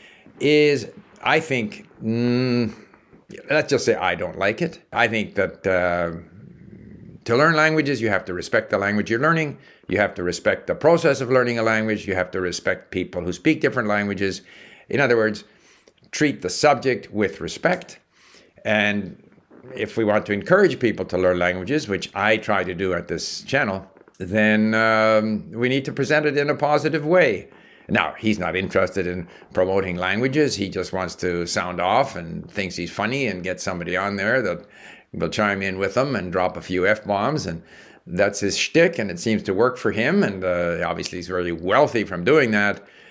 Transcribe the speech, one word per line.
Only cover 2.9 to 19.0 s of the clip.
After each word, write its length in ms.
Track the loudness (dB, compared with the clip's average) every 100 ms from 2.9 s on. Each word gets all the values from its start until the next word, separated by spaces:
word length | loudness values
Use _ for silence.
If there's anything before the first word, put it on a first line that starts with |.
| -20 _ -20 -20 -14 -2
let's 200 | 0 2
just 160 | 2 2
say 100 | 2
I 180 | 0
don't 240 | 0 -4 -2
like 240 | -2 0
it. 180 | -4 -6 _
I 160 | 0 2
think 260 | 0 -2
that, 320 | -2 -2 -2 0
uh, 460 | 2 2 0 -2 -6 -14 -20 -20 -20 -20 -20 -20 -20 -20 -12
to 120 | 0 4
learn 200 | 4 4
languages, 440 | 4 4 2 0
you 100 | 0
have 140 | 0 -2
to 80 |
respect 360 | -6 0 0 2
the 80 | 0
language 320 | 2 0 0
you're 80 | 2
learning. 400 | 2 2 0 -6 -18 _ -2
You 100 | 2
have 160 | 2
to 80 | 0
respect 460 | -4 0 0 0 -2
the 80 | 2
process 440 | 4 4 4 2
of 80 | 2
learning 300 | 2 2 0
a 60 |
language. 420 | 2 2 0 -2 -2
You 80 |
have 160 | -2 -2
to 80 | -2
respect 520 | -4 -2 -2 -4 -4
people 300 | -6 -4 -4
who 100 | -6
speak 280 | -2 0 2
different 280 | 0 0 0
languages. 540 | 0 -2 -2 -2 -4 -12 -20 -20 -20 -4
In 120 | 0
other 160 | 4 4
words, 260 | 2 -2 -10 _ _ _ _ _ _
treat 280 | 0 0 0
the 80 | -4
subject 640 | 2 4 4 0 -2 -4
with 280 | -2 -2 -2
respect. 580 | -10 -2 -2 -2 -6 -20 _ _ _ -20 _ _
And 580 | -2 2 2 -2